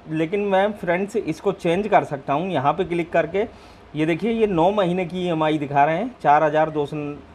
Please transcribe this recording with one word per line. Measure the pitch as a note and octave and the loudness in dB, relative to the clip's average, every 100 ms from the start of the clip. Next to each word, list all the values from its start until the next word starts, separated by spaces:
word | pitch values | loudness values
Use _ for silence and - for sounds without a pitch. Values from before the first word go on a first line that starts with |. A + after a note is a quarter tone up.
| D#3 | -6
लेकिन | D#3 E3 G3+ | -4 -2 -2
मैं | G3+ F#3+ G#3 | 0 2 2
friends | G#3+ F3 F3 G3+ G#3+ | -2 -2 -2 -2 -4
इसको | D3+ D#3+ G3+ | -4 -2 -2
change | F#3+ F3 F3 G#3+ | 0 0 0 2
कर | F3 C#3+ | 2 2
सकता | C#3 C#3+ | -4 -4
हूँ | C#3+ F#3+ | -2 -2
यहाँ | D3+ C#3 | 0 0
पे | E3 E3 | 0 -2
click | E3+ E3 | -4 -2
करके। | E3+ D#3 F#3+ A#3 - - - - D3+ | 0 0 -2 -4 -8 -20 -20 -10 -2
ये | D#3 | -2
देखिए, | E3 A3 | 0 -2
ये | A3+ G#3 | 0 2
नौ | E3 F3 | 2 2
महीने | G#3 F3 F#3 E3+ | 2 0 0 -4
की | F3+ | -4
ईएमआई | F3+ D#3+ D#3 D#3 | -2 0 0 0
दिखा | C#3 C#3+ D3 | 0 2 2
रहे | E3 | 2
हैं, | A#3+ - | -4 -2
चार | D3+ D3 | 2 4
हज़ार | D#3 D3+ D#3+ | 4 2 0
दो | D3+ C#3+ | -2 -4
सौ | D3+ D3 C#3+ - | -6 -8 -10 -16